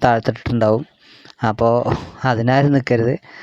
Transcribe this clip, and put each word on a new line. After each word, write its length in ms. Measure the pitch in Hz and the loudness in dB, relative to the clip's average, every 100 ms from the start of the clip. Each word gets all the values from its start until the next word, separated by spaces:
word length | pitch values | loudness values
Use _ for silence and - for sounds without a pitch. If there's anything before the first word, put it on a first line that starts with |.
താഴ്ത്തിട്ടിട്ടുണ്ടാവും. 800 | 123 113 117 113 - 120 107 113 151 _ _ - - - 113 | 2 0 -2 -6 -4 0 2 0 -2 _ _ -20 -20 -6 -4
അപ്പോ 220 | 110 117 120 - 117 - - 131 | 0 2 2 0 -4 -8 -6 -4
അതിനാരും 420 | 113 117 135 143 | -2 0 2 2
നിൽക്കരുത്. 420 | 139 135 120 113 151 - - | 2 0 0 0 -4 -8 -20